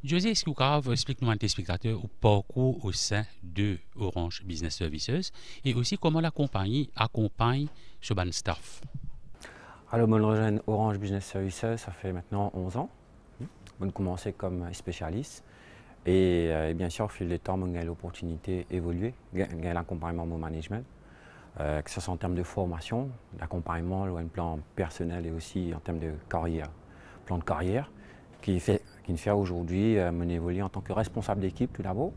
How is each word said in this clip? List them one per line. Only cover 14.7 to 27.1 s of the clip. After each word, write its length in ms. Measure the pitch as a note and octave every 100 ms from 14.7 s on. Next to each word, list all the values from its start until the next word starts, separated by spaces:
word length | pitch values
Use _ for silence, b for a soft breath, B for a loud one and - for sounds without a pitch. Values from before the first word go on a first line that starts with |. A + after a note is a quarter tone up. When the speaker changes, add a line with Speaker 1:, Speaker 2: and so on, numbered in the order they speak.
Speaker 2:
spécialiste. 720 | F2+ - E2+ D#2+ G2 D3 - B B B B B B F2
Et, 400 | F#2 F#2 F2 E2
euh, 180 | D#2+ D#2+
et 40 |
bien 160 | E2 F2+
sûr, 160 | - G#2+
au 20 |
fil 200 | - F2
du 120 | E2+
temps, 180 | - F#2
on 140 | F2+
a 80 | E2+
l'opportunité 840 | E2+ E2+ F2+ - E2+ D#2+ - F#2 F2
d'évoluer, 440 | F2+ E2+ F2 A2 B2+ -
on 320 | F#2 F2+ E2+ E2+
a 60 |
l'accompagnement 500 | E2+ E2 F2 E2 E2+
au 160 | E2 E2
management, 460 | D#2+ D#2+ D#2+ G#2+ C3 - B B B B B -
euh, 240 | D2 D2+
que 80 | -
ce 100 | -
soit 140 | F#2
en 40 | F2
termes 180 | F2+ F2
de 80 |
formation, 680 | E2+ - F2+ E2 - A#2 C3+ A#2+ - F2
d'accompagnement, 680 | E2 F2+ E2 E2+ F2 F#2+
ou 120 | G2 F2
un 100 | E2+
plan 340 | F2+ E2+ D#2 - -
personnel 500 | F2 - E2+ F2 E2
et 60 |
aussi 400 | E2 - F#2+ F2
en 60 | D#2+
termes 180 | E2+ E2+
de 140 | D#2+ D2+ -
carrière, 400 | E2+ E2+ D#2+ D2+ - B B B